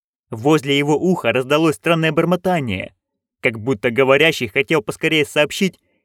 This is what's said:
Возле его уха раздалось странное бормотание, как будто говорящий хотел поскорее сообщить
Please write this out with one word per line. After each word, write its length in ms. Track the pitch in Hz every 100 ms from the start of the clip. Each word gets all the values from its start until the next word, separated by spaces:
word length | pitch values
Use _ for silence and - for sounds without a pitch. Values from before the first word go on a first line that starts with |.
| _ _ _
Возле 460 | 113 131 156 139 139
его 180 | 143 147
уха 340 | 175 175 117
раздалось 440 | 120 131 151 165 -
странное 340 | 160 165 160
бормотание, 840 | 156 165 180 185 175 127 92 - _ _ _ _ _
как 200 | 131 113
будто 300 | 110 127 123
говорящий 580 | 117 131 135 160 - 113
хотел 340 | 139 139 160
поскорее 420 | - - 160 156 143
сообщить 520 | 151 151 - 190 - _ _